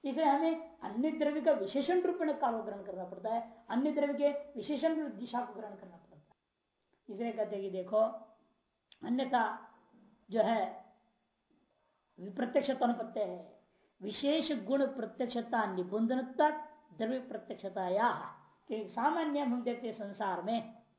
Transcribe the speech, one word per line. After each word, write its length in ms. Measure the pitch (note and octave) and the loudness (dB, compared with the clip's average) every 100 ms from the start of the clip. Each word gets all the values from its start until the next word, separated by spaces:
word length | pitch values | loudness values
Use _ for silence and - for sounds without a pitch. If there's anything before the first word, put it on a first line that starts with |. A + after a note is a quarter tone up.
| C#4 | -4
इसे 140 | C#4 | 2
हमें 560 | D4+ C#4+ E4 D#4+ - - | 4 6 4 0 -6 -12
अन्य 320 | - G#3+ D4+ | -6 0 0
द्रव्य 300 | - D4 D4+ | 2 0 4
का 100 | C#4+ | 4
विशेषण 500 | C#4+ G3 C4+ C#4 F4+ | 4 2 0 4 4
रूप 160 | F4 - | 2 0
में 180 | D4+ C#4+ | 0 2
काल 160 | C4 A3+ | 0 0
ग्रहण 280 | G#3+ G3 | -4 -8
करना 200 | G3 F#3 | -8 -8
पड़ता 300 | F3+ F3+ G#3 | -8 -6 -2
है, 320 | A#3 A#3 - - | -2 -4 -16 -4
अन्य 220 | A#3 D4 | 0 2
द्रव्य 220 | D4 C#4+ | 2 2
के 460 | C#4+ C#4+ C#4+ - A#3+ | 4 2 2 -6 -10
विशेषण 440 | G3 C#4+ E4 D#4+ | -4 0 2 2
रूप 80 | D4 | -2
दिशा 340 | G#3 A#3 A#3+ - | -8 -4 -4 -4
को 80 | |
ग्रहण 220 | F#3 G#3 G3 | -8 -12 -14
करना 220 | F#3 F3 | -18 -20
पड़ता 180 | - D3+ | -20 -20
है। 80 | _ _ _ _ _ _ _ _ - | _ _ _ _ _ _ _ _ -14
इसलिए 220 | G3+ A#3 | -6 -4
कहते 240 | A3 G#3 G3+ | -2 -2 -2
हैं 100 | G3 | -4
कि 40 | |
देखो, 640 | F#3 F3+ G#3+ A3 - - _ _ _ _ _ _ - | -4 0 4 4 0 -14 _ _ _ _ _ _ -12
अन्यथा 680 | A#3 B3 B3 B3 A3 - - - _ _ _ _ _ | -2 0 2 2 2 -2 -14 -20 _ _ _ _ _
जो 120 | A3 | 2
है 440 | G#3+ A3+ F#3 - - _ _ _ _ _ _ _ _ _ _ _ _ - | 4 4 0 -4 -18 _ _ _ _ _ _ _ _ _ _ _ _ -14
विप्रत्यक्ष 520 | F#3+ A#3 A#3+ C#4+ C4+ | -10 -4 2 2 2
अनुपत्ति 480 | C4 A#3+ A#3 A3 A3 | 2 2 2 -2 -4
है, 420 | F#3+ F3+ - - _ _ _ _ | -4 -4 -12 -20 _ _ _ _
विशेष 500 | G3 G#3 C#4 D#4+ - | -8 -2 2 2 0
गुण 340 | C4+ G3 C#4 C4+ | -4 0 2 2
प्रत्यक्षता 800 | - A3 - A#3+ A#3+ A#3 A#3+ G3+ | 0 -8 -4 -2 -2 0 0 0
निबंधन 560 | F#3 F3+ G#3 A3+ B3+ | -2 -2 0 2 2
तक 480 | B3 F4 F4 D#4 - - _ E3 | -2 4 4 4 -8 -16 _ -4
द्रव्य 220 | A3 C4 | -2 -2
प्रत्यक्षता 680 | - G3+ - G3+ G3 F#3+ F#3 | -4 -10 -10 -8 -6 -4 0
या, 260 | F#3+ A#3 C#3+ - - - _ _ | 4 4 2 -6 -12 -20 _ _
कि 200 | A3 G#3 | -6 -4
सामान्य 500 | - C4 E4+ D#4 C#4+ | 0 2 2 0 0
हम 240 | C4+ A#3+ | 0 0
देखते 240 | A#3+ A#3 A#3+ | -2 -2 -6
हैं 60 | |
संसार 480 | G#3+ G3+ F#3+ G3+ F3 | -6 -10 -2 -2 0
में 420 | F3+ A3+ - - _ | 0 -2 -4 -16 _